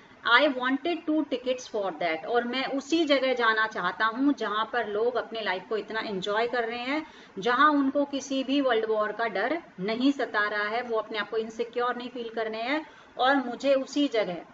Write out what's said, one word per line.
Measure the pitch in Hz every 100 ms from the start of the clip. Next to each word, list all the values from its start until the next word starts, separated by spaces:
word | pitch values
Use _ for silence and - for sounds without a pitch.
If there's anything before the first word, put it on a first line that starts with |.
| - -
I | - 240 294
wanted | 254 247 269 339 330 -
two | 311 302
tickets | 247 254 254 -
for | 220 196 156
that, | 170 160 -
और | 240 240
मैं | 254 269 269
उसी | - 330
जगह | 302 277 262
जाना | 240 226 214 220
चाहता | 220 180 185 220
हूँ | 226 277
जहाँ | 277 220 214 220
पर | 247 214
लोग | 202 233 233
अपने | 196 226
life | 202 185 -
को | 214
इतना | - 220
enjoy | 220 196 196 208 233
कर | 247
रहे | 226 240
हैं, | 247 294 311 - - -
जहाँ | 196 247 302
उनको | 294 269 285
किसी | 285 277 254 269
भी | 262 285
world | 262 226 220
war | 214 208
का | 208 233
डर | 190 226 330 - -
नहीं | 190 233 269
सता | 277 226 220 208
रहा | 208 208
है, | 226
वो | 240 220
अपने | 214 220
आप | 202
को | 226
insecure | 220 - 233 240 240 240
नहीं | 247
feel | 254 226
कर | 233 220
रहे | 220
हैं, | 233 302 320 - - -
और | 254 277
मुझे | 240 233 269
उसी | 269 262 285 285
जगह, | 226 185 170 -